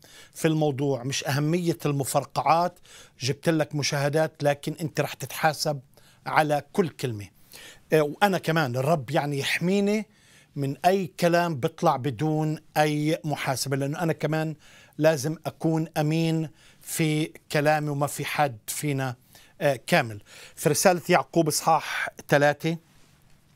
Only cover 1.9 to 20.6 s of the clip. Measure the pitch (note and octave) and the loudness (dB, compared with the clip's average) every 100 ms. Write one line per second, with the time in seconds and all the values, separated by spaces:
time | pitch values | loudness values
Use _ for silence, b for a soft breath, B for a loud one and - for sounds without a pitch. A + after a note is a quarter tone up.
1.9 | C#3 - C#3+ - C#3+ C#3 E3 F3 - B | -2 -2 -2 -2 -2 2 2 2 -4 B
2.9 | B B - B2 C#3 E3+ D#3+ C#3+ D3 C3 | B B -6 -6 -2 0 0 0 -2 -2
3.9 | C#3+ C#3+ D#3 D#3 - C#3+ C#3+ D#3+ D3+ D#3+ | -2 0 0 -2 0 0 0 -4 -6 -6
4.9 | - C3+ - C3+ - D#3+ C#3+ D#3 C#3+ - | -4 -4 -6 -12 -2 -2 0 -4 -4 -10
5.9 | b b b C3 C3+ D3+ C#3+ - - F3 | b b b 0 2 2 0 0 -2 -2
6.9 | - B2+ G#2+ G2 _ B B B B - | -4 -6 -6 -12 _ B B B B 2
7.9 | D#3 D3 C3 G#3 F3 D#3+ D#3+ C3+ B2+ C3+ | 2 2 2 0 2 0 0 0 0 0
8.9 | D#3+ A#2 D3+ D3 C#3 B2+ - F3 G3+ G3+ | 0 0 -2 -2 -4 -4 -2 0 2 2
9.9 | G#3+ G#3 b b b b C#3+ C#3 - F3 | -2 -4 b b b b -6 -6 0 2
10.9 | G3 F3 - E3+ E3+ F3 C#3+ D#3+ - E3+ | 2 -2 0 2 2 2 -2 -4 0 0
11.9 | C3+ C#3 G#2+ D#3 D#3 D#3 D3+ - D#3 D3+ | 0 -4 -2 -2 0 -2 -4 -4 0 0
12.9 | D3+ D3+ D#3+ D3+ C#3 D3 B2+ C3+ C#3 C#3 | 0 0 -2 -2 -4 -4 -4 -4 -2 -2
13.9 | D#3+ E3 D3+ D3+ D#3 D#3+ D3 B B B | -2 -2 -2 -2 -2 -4 -8 B B B
14.9 | - D#3 D3+ D3+ E3 C#3 - E3 D#3+ D#3+ | 2 2 2 -2 -6 -8 -2 0 0 -2
15.9 | - D3+ D#3+ E3 D#3+ D#3 b b b - | -2 0 2 2 0 -4 b b b -10
16.9 | - D#3 D3+ E3 - - D#3 D3 D3+ D3+ | -2 0 0 -2 -8 -4 0 2 2 0
17.9 | C#3+ C#3+ - C#3 - C#3+ A2 - - D3+ | -2 -4 -4 -4 0 0 -2 -10 -6 -4
18.9 | C3+ C3 A#2+ b b b - D3 C3 - | -2 -4 -8 b b b -2 0 0 2
19.9 | E3+ A#2 G2+ B B B - | 2 2 -6 B B B -2